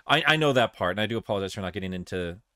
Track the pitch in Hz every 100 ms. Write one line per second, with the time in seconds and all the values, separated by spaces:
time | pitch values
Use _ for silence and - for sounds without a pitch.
0 | - 143 147 156 151 127 110 - 90 95
1 | 107 113 - 101 98 - 95 101 92 92
2 | 87 92 87 87 _